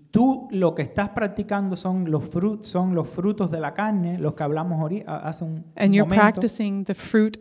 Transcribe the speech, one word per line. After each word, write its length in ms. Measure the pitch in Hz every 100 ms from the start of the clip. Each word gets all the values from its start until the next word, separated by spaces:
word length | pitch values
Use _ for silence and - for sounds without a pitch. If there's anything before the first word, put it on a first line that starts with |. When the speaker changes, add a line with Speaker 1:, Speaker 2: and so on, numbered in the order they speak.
| _
Speaker 1:
tú 380 | 214 262 269 -
lo 240 | 196 170
que 60 | 160
estás 280 | 143 - 202
practicando 680 | 233 202 208 202 202 196 180
son 340 | 185 185 170
los 140 | 151
frut-, 380 | - 170 208 214
son 300 | - 180 185
los 120 | 175 -
frutos 420 | - 196 208 175
de 100 | 160
la 140 | 147
carne, 420 | 170 214 202 175 175
los 140 | 151
que 80 | 151
hablamos 380 | 147 156 175 160
ahori-, 240 | 156 196 -
a-, 220 | 156 160
hace 160 | 160
un 200 | 165 160 - -
Speaker 2:
and 160 | 202
you're 100 | 196 170
Speaker 1:
momento, 160 | 196
Speaker 2:
practicing 600 | 208 226 233 - 208 196
the 100 | 190
fruit 420 | 185 - 220 220 214